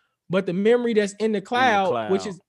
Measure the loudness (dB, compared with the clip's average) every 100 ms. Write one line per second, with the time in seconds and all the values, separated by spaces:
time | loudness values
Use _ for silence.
0 | _ _ -4 -4 -2 0 2 2 2 0
1 | 0 -2 -2 -2 -4 0 2 2 0 0
2 | 0 -2 -4 -12